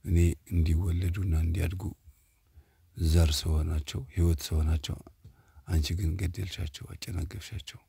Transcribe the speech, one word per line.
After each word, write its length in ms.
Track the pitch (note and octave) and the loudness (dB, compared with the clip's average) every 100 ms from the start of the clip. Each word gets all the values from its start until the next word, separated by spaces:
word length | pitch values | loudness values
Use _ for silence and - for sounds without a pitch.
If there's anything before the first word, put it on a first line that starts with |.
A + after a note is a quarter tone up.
| - | 2
እኔ 120 | E2+ E2+ E2 - | 4 4 2 -2
እንዲወለዱና 840 | F2 D#2+ E2 F#2 E2+ F2+ F2 F#2 D#2+ | 0 2 2 2 0 -2 -2 0 0
እንዲያድጉ 440 | E2 E2 E2+ F#2+ - - - _ _ _ _ - _ _ _ - | 0 0 -2 -4 -8 -10 -20 _ _ _ _ -20 _ _ _ -2
ዘር 340 | E2 E2 D#2 | 4 6 6
ስሆናቸው፣ 680 | D2+ - D#2 D#2 D#2 - - C2+ | 2 0 0 0 -2 -4 -8 -6
ሕይወት 300 | - E2+ E2 | 2 2 2
ስሆናቸው፣ 540 | - D#2+ D#2 D#2+ - - - _ - _ _ - - | 0 0 2 0 -2 -10 -12 _ -20 _ _ -20 -2
አንቺ 200 | E2+ D2 E2+ | 0 0 -2
ግን 160 | E2 F2+ | -2 -2
ገደልሻቸው፣ 720 | F2+ F2 F#2 - - - - | -4 -4 -8 -6 -8 -10 -16
አጨናገፍሻቸው። 920 | - - F2 D#2 G#2 - G#2 - - | -14 -8 -6 -6 -8 -12 -12 -12 -20